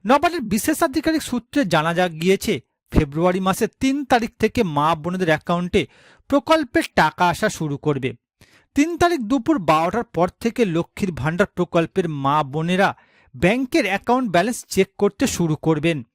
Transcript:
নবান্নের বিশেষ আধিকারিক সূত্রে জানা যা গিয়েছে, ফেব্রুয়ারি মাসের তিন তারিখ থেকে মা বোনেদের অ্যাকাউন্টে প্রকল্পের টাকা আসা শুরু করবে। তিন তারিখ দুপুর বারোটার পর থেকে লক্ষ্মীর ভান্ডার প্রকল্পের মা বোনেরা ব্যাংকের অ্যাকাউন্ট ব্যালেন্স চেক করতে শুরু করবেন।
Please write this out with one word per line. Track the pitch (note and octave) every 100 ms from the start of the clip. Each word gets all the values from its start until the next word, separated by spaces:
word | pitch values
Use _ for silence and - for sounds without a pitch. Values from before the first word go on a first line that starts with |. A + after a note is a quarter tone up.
নবান্নের | G3 C#4+ E4+ E4+ A3+
বিশেষ | G#3+ - D#4+
আধিকারিক | E4 D4+ E4 D#4
সূত্রে | - A#3+ _ C#4+
জানা | G#3 D#3+ D#3+
যা | E3+ F3+ D#3
গিয়েছে, | F3+ G3 - D3 _ _ _
ফেব্রুয়ারি | - D3+ D3+ F3+ F#3
মাসের | F#3 F#3 G#3+ _
তিন | C4 C#4
তারিখ | C#4 B3 A3 _
থেকে | A3 - F#3+ D3
মা | D3+
বোনেদের | E3+ D#3+ F#3 F3
অ্যাকাউন্টে | D3+ - F3 F3 G3+ C#3+ _ - _ _
প্রকল্পের | C#4 - D#4+ C4+ E4 -
টাকা | - D#3 - F3
আসা | D#3 F#3+ -
শুরু | D#3 C#3+
করবে। | D3+ C#3 B2 A#2 _ _ - _ _ -
তিন | D#4+ E4+
তারিখ | F4 E4+ G#3
দুপুর | C4+ A3+ D4 D#3+
বারোটার | D#3 E3+ - -
পর | - F3+ _
থেকে | A#3 A3+ G#3+ E3
লক্ষ্মীর | E3 - G3 C#3+
ভান্ডার | C#3 F3 G3+
প্রকল্পের | - F3 F3 E3 - E3+ D3
মা | C3+ D3+ C#3
বোনেরা | D3 E3 F#3 F#3 - _ _ _
ব্যাংকের | B2+ F3 A#3+ C4+ E4 G#3
অ্যাকাউন্ট | G3 - B3+ B3
ব্যালেন্স | E3+ G#3 A#3 -
চেক | F#3 F#3+ -
করতে | G3+ - C#4 -
শুরু | E3+ D3+ D#3+
করবেন। | D3+ D#3+ D#3 -